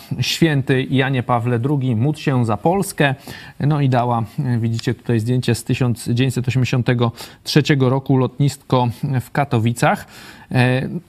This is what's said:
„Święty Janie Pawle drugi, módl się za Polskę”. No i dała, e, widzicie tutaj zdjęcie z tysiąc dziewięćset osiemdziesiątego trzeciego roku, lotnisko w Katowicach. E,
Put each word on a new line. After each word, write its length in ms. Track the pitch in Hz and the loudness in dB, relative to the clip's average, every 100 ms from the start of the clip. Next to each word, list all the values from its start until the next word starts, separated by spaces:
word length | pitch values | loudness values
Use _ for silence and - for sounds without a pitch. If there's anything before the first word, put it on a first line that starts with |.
| - - | -4 -4
„Święty 680 | 127 - 165 139 127 131 131 | -4 0 2 2 2 0 2
Janie 320 | 127 131 131 | 0 0 0
Pawle 360 | 117 120 120 117 | 0 0 0 -2
drugi, 380 | 139 147 127 110 | 0 0 0 0
módl 220 | 139 147 | 0 0
się 260 | - 127 | -2 0
za 120 | 113 104 | 0 0
Polskę”. 580 | 165 196 185 - 143 131 - - - - | 0 0 -2 0 0 -2 -8 -18 -18 -4
No 200 | 139 151 | -2 2
i 80 | 139 | 2
dała, 340 | 127 123 117 110 - | 2 2 0 -2 -4
e, 200 | 135 120 | -2 0
widzicie 360 | 117 113 - | 0 -2 -4
tutaj 260 | 113 - 117 | -4 -2 -2
zdjęcie 340 | 110 127 123 | 0 0 0
z 100 | 117 | -2
tysiąc 440 | - 131 123 110 - | -2 0 0 -2 -2
dziewięćset 400 | 120 131 127 123 | 0 0 -2 -2
osiemdziesiątego 640 | 131 123 131 117 123 117 - - - | 0 0 0 0 2 0 -2 -14 -16
trzeciego 440 | - 151 139 143 131 | 0 2 4 2 2
roku, 280 | 135 135 131 | 2 2 2
lotnisko 720 | 127 - 143 - - 127 123 - 147 131 | 2 0 -2 -2 -2 0 0 -2 -4 -4
w 100 | - | -4
Katowicach. 760 | - 139 117 110 120 151 156 - - - - - | -4 0 0 0 0 0 0 -6 -20 -20 -20 -4
E, 360 | 127 127 127 147 170 | 0 2 0 -2 -8